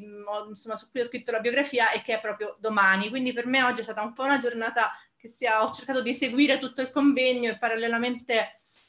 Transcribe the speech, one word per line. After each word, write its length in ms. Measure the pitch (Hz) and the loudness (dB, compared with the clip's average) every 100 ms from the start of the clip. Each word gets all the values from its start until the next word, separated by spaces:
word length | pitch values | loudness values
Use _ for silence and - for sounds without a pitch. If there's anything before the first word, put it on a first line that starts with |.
| 208 208 208 | -14 -14 -8
ho, 220 | 208 214 | -6 -8
insomma, 280 | 202 226 208 | -14 -10 -12
su 140 | - | -8
cui 100 | 254 | -6
ho 60 | 240 | -4
scritto 260 | 240 - | -6 -4
la 80 | 240 | -2
biografia 500 | 226 254 285 240 226 | 0 0 0 2 2
e 120 | 214 | 0
che 120 | - | -2
è 60 | 220 | -4
proprio 360 | 214 208 208 - | -4 -8 -8 -6
domani. 480 | 220 208 190 190 214 | -2 4 4 4 0
Quindi 240 | 262 254 | -2 -2
per 140 | 240 240 | -2 0
me 160 | 262 | 2
oggi 180 | 247 233 | 2 0
è 40 | |
stata 180 | 220 214 | -6 -6
un 100 | 220 | -6
po' 120 | 233 | -4
una 140 | 269 277 | 0 2
giornata 540 | 240 226 226 233 214 - - _ | 0 -2 -2 0 -2 -4 -18 _
che 120 | 226 | -20
si 180 | - 233 | -4 0
è, 40 | 220 | 2
ho 140 | 220 | 2
cercato 300 | - - 262 | -2 -4 -2
di 100 | 226 | 0
seguire 460 | 240 262 247 285 269 | -2 0 2 4 2
tutto 240 | 262 - | -2 -6
il 80 | 262 | -4
convegno 600 | 294 285 254 254 247 233 | 4 4 6 2 2 0
e 80 | 220 | -2
parallelamente 960 | 233 226 233 233 247 240 - 226 - - _ - | -2 0 0 0 -2 -4 0 0 0 -8 _ -20